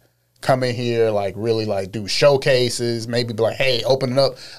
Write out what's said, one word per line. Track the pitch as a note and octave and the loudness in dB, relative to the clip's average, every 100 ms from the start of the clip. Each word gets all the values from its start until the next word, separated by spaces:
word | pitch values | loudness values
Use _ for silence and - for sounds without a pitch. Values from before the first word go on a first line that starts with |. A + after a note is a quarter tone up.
| _ _ _ _ | _ _ _ _
come | - C3 | 0 0
in | B2+ A#2 | 0 -2
here, | A#2+ A#2 A2 | -2 2 2
like, | G#2 G2+ F#2 | 2 -2 -2
really, | A2+ A2+ G#2+ | -2 0 0
like, | G2 F#2+ | -2 -4
do | A2 G2 | -6 -4
showcases, | - C#3+ C3+ D3 B2+ B2 - A#2+ A#2 A2+ | 2 4 4 4 2 2 -2 -4 -4 -4
maybe | A#2+ A#2 | -4 -4
be | G#2+ | -2
like, | A2 G#2+ | -2 0
"Hey, | C3+ A#2+ C3+ | 0 0 0
open | C3+ C3 | 0 0
it | B2+ | 0
up." | C3+ - - | 0 -2 -12